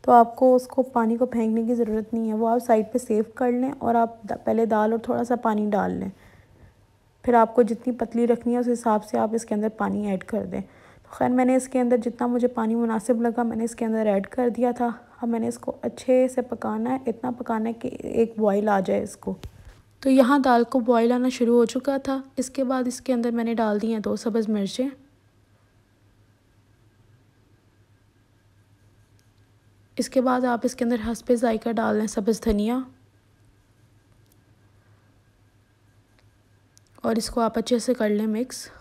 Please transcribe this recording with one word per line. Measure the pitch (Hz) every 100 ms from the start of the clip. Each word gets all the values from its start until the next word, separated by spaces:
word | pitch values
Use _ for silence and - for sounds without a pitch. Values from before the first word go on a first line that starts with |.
तो | -
आपको | 240 233 - 254
उसको | 254 247 -
पानी | 254 240 226 233
को | 247
फेंकने | 240 220 220 226
की |
ज़रूरत | 240 220 220 214
नहीं | 226 226
है, |
वो | 214 226
आप | 240
साइड | 240 220 214
पे | 247
सेव | - 214 220 -
कर | 247
लें | 247 254
और | - - 233
आप | 226 233 208
द-, | -
पहले | - 220 226
दाल | 214 214
और | 226 233
थोड़ा | 233
सा | 240 240
पानी | 233 214 208
डाल | 202 185
लें, | 185 190 - - - _ _ - _ _ _ _ _
फिर | -
आपको | 233 226 240
जितनी | 233 220 -
पतली | 240 233 226 240
रखनी | 233 233
है | 240
उस | 247
हिसाब | 233 233 214
से | 208 233
आप | 220
इसके | 226 226
अंदर | 208 214 214
पानी | 202 202 208
ऐड | 190
कर | - 214 196
दें। | 180
तो | - - - - _ -
खैर | 247
मैंने | 254 254 262
इसके | 262 254
अंदर | 240 247
जितना | 233 233 240
मुझे | 240 240
पानी | 247 220
मुनासिब | 233 233 220 - 233
लगा | 233 226
मैंने | 233 220
इसके | 226 233
अंदर | 226 220 214
ऐड | 196 196
कर | - 247
दिया | 226 240
था। | 240 240 214 - -
अब | 233
मैंने | 233 233
इसको | 233 - -
अच्छे | 240 - - 254 254
से | 254
पकाना | 254 226 220 214 233
है, | 269 247
इतना | 226 247
पकाना | 240 247 226 220
है |
कि | 226 254 - -
एक | - 226 220
बॉयल | 214 202 214
आ | 202
जाए | 190 202
इसको। | 208 - - 190 - - - - _ _
तो | 269
यहाँ | 269 247 285
दाल | 262 233
को | 233 269
बॉयल | 226 233 233
आना | 247 254
शुरू | 254 233
हो | 240 233
चुका | 262 254 269
था। | 269 269 269 -
इसके | 254 -
बाद | 254 262 247
इसके | 240 -
अंदर | 247 240
मैंने | 233 233
डाल | 233 220 208
दी | 220
हैं | 220
दो | 208 208
सब्ज़ | 240 220 214
मिर्चें। | 208 196 - 269 - _ _ _ _ _ _ _ _ _ _ _ _ _ _ _ _ _ _ _ _ _ _ _ _ _ _ _ _ _ _ _ _ _ _ _ _ _ _ _ _ _ _ _ _ _ _ _ _ _ -
इसके | 233 269
बाद | 254 254 247
आप | 233 247
इसके | -
अंदर | 233 240
हस्बे | 220 226 - 240
जायका | 233 220 233
डाल | 226 220 214
लें | 214
सब्ज़ | - 202 214
धनिया | 226 208 214 254 254 - _ _ _ _ _ _ _ _ _ _ _ _ _ _ _ _ _ _ _ _ _ _ _ _ _ _ _ _ _ _ _ _ _ _ _ _ _ _ _ -
और | 233 226
इसको | - -
आप | 226 226
अच्छे | - 240
से | 233
कर | 247 214
लें | 208 220
मिक्स। | 214 254 - - -